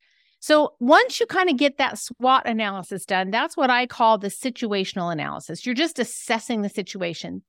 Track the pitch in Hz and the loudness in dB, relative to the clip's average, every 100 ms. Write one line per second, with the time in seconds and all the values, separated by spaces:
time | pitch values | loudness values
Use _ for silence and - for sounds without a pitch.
0 | _ _ _ _ - 302 294 - 240 339 | _ _ _ _ 2 4 4 0 6 6
1 | 508 - - 370 359 247 285 285 254 220 | 6 0 -2 0 2 2 2 0 -4 -4
2 | - - 254 262 - 220 208 196 175 190 | -12 -2 2 2 2 -2 -2 -6 -8 -10
3 | - 185 190 220 320 - 262 247 247 - | -2 -2 0 -2 -2 0 2 2 0 2
4 | 226 214 196 - 262 240 226 202 190 196 | 4 4 0 -6 -6 -4 -2 -2 -2 -4
5 | 175 160 143 - - 165 247 247 330 - | -4 -4 -6 -8 -10 -8 -4 -2 -2 -2
6 | 233 - - 226 - 226 202 - 185 196 | -6 -6 -4 -4 -2 -4 -4 -6 -8 -6
7 | 175 160 170 185 | -6 -6 -10 -10